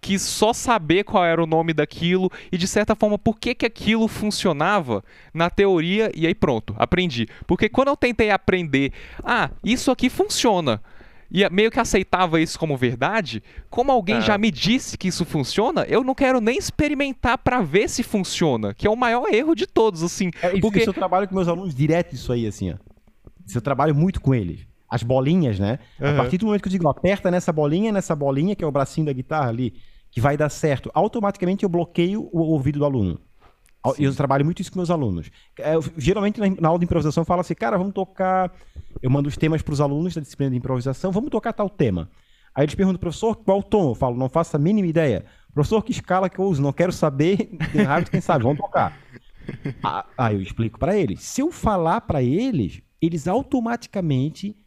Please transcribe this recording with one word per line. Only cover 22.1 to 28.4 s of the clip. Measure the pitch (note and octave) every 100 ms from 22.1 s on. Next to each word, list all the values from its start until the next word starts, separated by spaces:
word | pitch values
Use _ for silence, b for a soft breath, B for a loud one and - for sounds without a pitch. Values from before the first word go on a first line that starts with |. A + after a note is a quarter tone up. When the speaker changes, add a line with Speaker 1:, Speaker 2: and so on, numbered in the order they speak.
Speaker 2:
isso | B2+ -
aí, | B2 A2+
assim, | - F#2+
ó. | F#2 - - _ _ - - G2
Isso | A#2+
eu |
trabalho | B2+ C3 D3 C#3+
muito | F3+ -
com | - C3
eles. | F#2 D#2 - _ _
As | A#2+
bolinhas, | A#2 C3 C3 F#3 C#3+ G2
né? | G2+ B2+ b b
A | C#3
Speaker 1:
Aham. | D3
Speaker 2:
partir | - F#3
do | A3
momento | G#3
que | G3
eu |
digo, | F#3 D#3
"Aperta | C3 F3+ G3 F#3+
nessa | F3 -
bolinha, | D#3 D3 D#3+ A3
nessa | G3+ - D#3
bolinha", | C#3 C3+